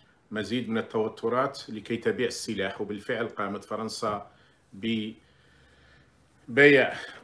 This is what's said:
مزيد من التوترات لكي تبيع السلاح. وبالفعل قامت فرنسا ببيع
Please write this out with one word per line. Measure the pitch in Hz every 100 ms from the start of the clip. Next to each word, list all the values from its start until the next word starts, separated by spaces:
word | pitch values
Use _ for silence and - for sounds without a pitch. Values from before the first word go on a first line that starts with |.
| - _ -
مزيد | 110 98 123 107
من | 113
التوترات | 107 113 107 - 113 120 131 - -
لكي | 110 98 113
تبيع | 117 101 -
السلاح. | - - 101 95 -
وبالفعل | 104 104 101 117 113
قامت | - 101 101 -
فرنسا | 107 110 - 110 104 - - - _ _ 98 113 113 107 113 - - - - - - - - - _ _ _ -
ببيع | 120 143 139 117 - - -